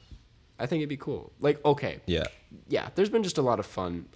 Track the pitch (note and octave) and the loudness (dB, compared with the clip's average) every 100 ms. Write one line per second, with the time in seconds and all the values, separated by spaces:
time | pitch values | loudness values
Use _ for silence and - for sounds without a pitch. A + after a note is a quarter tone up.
0 | - - - _ _ - B2+ E3+ D3 C#3 | -18 -20 -20 _ _ -8 -4 -2 -2 -6
1 | - A2 - - C#3 D3 D3 C#3+ A2 C#2+ | -6 -8 -8 0 2 4 4 2 0 -6
2 | - E2 - - - - - A#2+ - - | -2 0 -2 -8 -20 -20 -4 -4 -2 0
3 | G3+ A3+ G3 - C3 A2 G2+ - F2+ F2 | 2 2 0 2 2 2 0 -4 -4 -4
4 | E2+ | -8